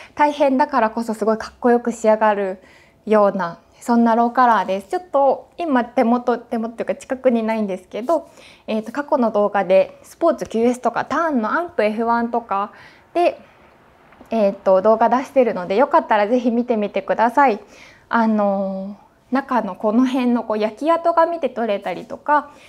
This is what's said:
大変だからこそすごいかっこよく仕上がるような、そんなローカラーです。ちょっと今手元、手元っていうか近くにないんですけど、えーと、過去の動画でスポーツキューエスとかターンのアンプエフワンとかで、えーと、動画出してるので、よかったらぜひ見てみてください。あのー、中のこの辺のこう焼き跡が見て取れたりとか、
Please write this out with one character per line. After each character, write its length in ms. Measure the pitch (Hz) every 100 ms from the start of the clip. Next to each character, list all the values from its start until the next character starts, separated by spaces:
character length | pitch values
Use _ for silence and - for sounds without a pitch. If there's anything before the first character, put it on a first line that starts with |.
| - -
大 160 | 294
変 260 | 294 285 262
だ 80 | 285
か 140 | 277
ら 100 | 220
こ 140 | 220
そ 100 | 233
す 100 | 220
ご 80 | 202
い 40 | 220
か 140 | -
っ 40 | -
こ 100 | 247
よ 80 | 240
く 140 | 240
仕 160 | 226 220
上 80 | 214
が 180 | 214
る 260 | 202 196 190 - - _ _ -
よ 240 | 214 202
う 40 | 196
な、 240 | 170 165 _ _
そ 160 | - 233
ん 80 |
な 120 | 233 226
ロ 120 | 233
ー 40 |
カ 140 | 240 247
ラ 160 | 220
ー 40 | 196
で 140 | 190
す。 80 | -
ち 80 | 359
ょ 20 |
っ 100 | 359
と 400 | 277 277 226 - -
今 280 | 339 254
手 200 | 226 -
元、 340 | 226 240 240 240
手 200 | 240 233
元 140 | 226
っ 40 | 233
て 60 |
い 20 |
う 20 | 190
か 80 |
近 220 | 196 - 262
く 140 | 262
に 120 | 233
な 120 | 220
い 80 | 226
ん 40 | 208
で 100 | 190
す 100 | -
け 140 | 208
ど、 260 | 247 320 - - - - -
え 120 | 220
ー 40 |
と、 100 | 220
過 120 | 285
去 140 | 285 294
の 120 | 233
動 180 | 208 208
画 160 | 202
で 340 | 180 190 185 -
ス 140 | - -
ポ 120 | 339
ー 60 |
ツ 120 | 294 180
キ 120 | 214
ュ 60 |
ー 20 | 233
エ 60 |
ス 60 | 240
と 120 | 233
か 120 | 175
タ 120 | - 285
ー 140 | 330
ン 120 | 277
の 100 | 214
ア 80 | 269
ン 100 | 339
プ 120 | -
エ 100 | 214
フ 140 | 214 233
ワ 140 | 233
ン 80 | 233
と 100 | 233
か 320 | 240 196 208 - - - _
で、 280 | 339 349 - - _ - _ _ _ _ - -
え 200 | 226 202
ー 20 |
と、 300 | 196 - 190
動 160 | 202 220
画 100 | 233
出 160 | 240
し 80 | 262
て 120 | 269
る 100 | 233
の 120 | 185 175
で、 100 | 190
よ 120 | 285
か 100 | 320
っ 80 | 311
た 100 | 214
ら 120 | 208
ぜ 100 | 254
ひ 140 | 233
見 120 | 233
て 120 | 240 226
み 140 | 202
て 120 | 202
く 140 | - 185
だ 140 | 226
さ 200 | 254 277
い。 100 | 208 - - - - -
あ 180 | 233 220
の 680 | 214 202 196 196 190 196 208
ー、 40 | _ _ -
中 300 | 254 269 240
の 120 | 202
こ 180 | 185 220
の 120 | 220 262
辺 220 | 262 247
の 160 | 240
こ 100 | 220
う 40 | 214
焼 180 | 214 220
き 140 | 294
跡 240 | 330 339
が 100 | 330
見 160 | 330 339
て 80 | 269
取 180 | 247 226
れ 140 | 202
た 120 | 190
り 120 | 175
と 140 | - 175
か、 340 | - 294 285 -